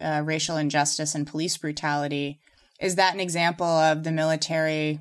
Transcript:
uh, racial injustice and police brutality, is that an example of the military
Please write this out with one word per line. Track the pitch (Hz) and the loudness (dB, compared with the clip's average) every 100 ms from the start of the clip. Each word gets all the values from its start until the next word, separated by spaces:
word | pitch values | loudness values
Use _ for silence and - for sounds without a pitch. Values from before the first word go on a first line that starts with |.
uh, | 160 151 | -2 -2
racial | 151 156 156 160 | 0 -2 -2 -2
injustice | 147 147 143 - 151 | 0 2 0 0 -4
and | 151 147 | -4 -4
police | 151 160 - | -4 -4 -4
brutality, | 151 151 156 147 147 143 143 147 _ _ _ _ | -6 -4 -2 -2 -2 -2 -4 -8 _ _ _ _
is | 185 180 | -2 2
that | 185 | 2
an | 190 | 2
example | 180 165 170 170 170 | -2 2 2 2 2
of | 165 156 156 | 4 4 4
the | 160 | 0
military | 160 156 156 - 160 156 156 151 151 | 0 2 0 0 0 0 0 -2 -4